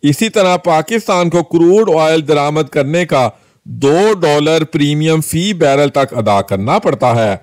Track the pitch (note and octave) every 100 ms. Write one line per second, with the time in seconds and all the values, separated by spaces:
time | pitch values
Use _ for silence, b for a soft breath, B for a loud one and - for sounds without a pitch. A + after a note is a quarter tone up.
0 | C#3+ D3 A3 G#3+ F#3 F3+ F3 D#3+ D#3 A3+
1 | A3 F#3 F3 E3+ E3 E3+ E3+ G3 A3 D#3+
2 | D#3 D#3+ C#3+ D3+ C#3+ D3+ D3+ D3+ C3+ E3
3 | F3 C#3+ A#2+ b b b - A2+ C3+ D#3+
4 | G#3+ G3+ E3 D3 D3 D#3+ D#3 D#3+ C#3+ D3+
5 | D#3+ D#3+ D#3 D#3+ F#3+ F#3+ D3+ C#3 C#3+ C#3+
6 | C3+ B2 G#2+ G2+ G2 G2 G#2 F#3 F#3+ D3
7 | B2 A#2 A2 F#2+